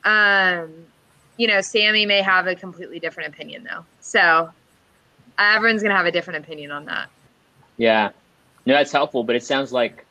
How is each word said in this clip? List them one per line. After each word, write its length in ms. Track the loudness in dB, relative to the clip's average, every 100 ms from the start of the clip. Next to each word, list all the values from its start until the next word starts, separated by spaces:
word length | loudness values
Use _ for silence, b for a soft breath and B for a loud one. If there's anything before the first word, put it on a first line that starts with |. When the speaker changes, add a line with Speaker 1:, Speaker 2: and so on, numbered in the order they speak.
| 2
Speaker 1:
Um, 640 | 2 4 4 2 0 -6 -16 -20 _ _ _ _ -4
you 100 | 0
know, 120 | 0
Sammy 440 | 0 0 2 2 2
may 160 | 2
have 260 | 2 2 2
a 80 | -4
completely 420 | -8 -16 -16 -10
different 380 | -10 -10 -14 -14
opinion 320 | -18 -16 -14
though. 160 | -16 -16 _
So 500 | -4 2 4 4 2 _ _ _ _ _ _ _ _ 0
everyone's 460 | 2 4 2 0
gonna 140 | 0 0
have 80 | 0
a 60 |
different 320 | -2 -6 -12
opinion 280 | -12 -16 -12
on 140 | -12 -10
that. 240 | -10 -10 _ _ _ _ _ _ -2
Speaker 2:
Yeah, 320 | 2 2 0 -6 _ _ _ _ 0
no, 80 |
that's 200 | 2 2
helpful, 320 | 0 -2 -4 -2
but 100 | -4
it 80 |
sounds 280 | -2 -4 -2
like 320 | -2 -2 -4 -20